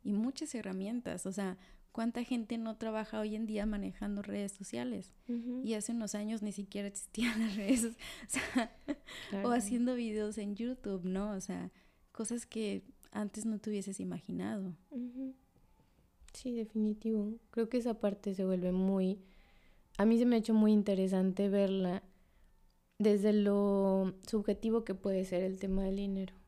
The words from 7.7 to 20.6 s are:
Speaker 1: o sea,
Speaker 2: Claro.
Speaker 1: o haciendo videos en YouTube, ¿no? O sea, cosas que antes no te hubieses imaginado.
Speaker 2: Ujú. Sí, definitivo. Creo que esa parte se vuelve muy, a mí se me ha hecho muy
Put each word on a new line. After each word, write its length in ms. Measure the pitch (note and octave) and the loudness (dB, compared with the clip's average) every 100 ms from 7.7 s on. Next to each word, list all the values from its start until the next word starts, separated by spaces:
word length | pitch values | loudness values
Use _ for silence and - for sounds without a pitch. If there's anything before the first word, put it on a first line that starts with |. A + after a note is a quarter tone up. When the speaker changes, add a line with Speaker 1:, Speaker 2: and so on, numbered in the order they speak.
| B3+ | 2
Speaker 1:
o 40 | A#3 A3+ - - - | 2 -4 -14 -14 -6
sea, 440 | - - C4 A3+ - - D4 - - - | -6 -2 -2 -2 -6 -8 -8 -8 -16 -8
Speaker 2:
Claro. 200 | G3 A#3+ | -2 2
Speaker 1:
o 20 | |
haciendo 420 | A#3+ G3+ A#3+ A#3+ | 2 2 0 2
videos 420 | B3 A3+ G#3+ G#3+ A3 | 0 -2 -2 -2 -4
en 160 | G3+ | -6
YouTube, 480 | G3+ A#3+ B3+ G#3 F#3+ | -4 -4 -4 -4 -4
¿no? 260 | F3+ F#3+ G#3 | -2 -2 -2
O 100 | F#3+ | -4
sea, 300 | - F3+ F3+ _ _ _ _ | -6 -8 -8 _ _ _ _
cosas 340 | - F#3+ A#3+ - | -8 -6 -6 -6
que 360 | A3 G#3+ G3 - - - | -6 -4 -4 -8 -20 -10
antes 340 | G#3 G3+ G#3+ | -6 -6 -4
no 140 | A3+ G#3 | -4 -4
te 100 | G#3+ | -2
hubieses 300 | G#3 G3 G3 | -4 -4 -6
imaginado. 760 | F#3 F3 - F3+ F#3+ A3 F#3+ E3 _ | -6 -6 -6 -4 -4 -4 -6 -10 _
Speaker 2:
Ujú. 460 | C4+ B3 B3+ C4+ C4 _ _ _ _ _ _ _ _ - | -10 -8 -8 -10 -10 _ _ _ _ _ _ _ _ -20
Sí, 200 | - B3+ | -10 -6
definitivo. 840 | A#3+ A3 A3 G#3+ G#3+ A3 G#3+ G#3 A3+ _ | -4 -2 0 0 0 0 0 0 -6 _
Creo 180 | - A3+ | -2 0
que 80 | B3+ | 0
esa 220 | A#3 A3 | 0 0
parte 340 | G#3 G3+ G3+ | 0 0 -4
se 120 | F#3+ | 0
vuelve 260 | F#3+ F#3 F3+ | 2 2 2
muy, 480 | F#3 F#3+ G3 F#3 F#3+ - - - - - - _ - | 2 4 4 2 0 -8 -20 -20 -20 -20 -20 _ 2
a 80 | |
mí 120 | G#3+ A#3 | 6 6
se 60 | |
me 100 | B3 | 6
ha 40 | A#3 | 4
hecho 140 | A3 | 4
muy 180 | A3 | 6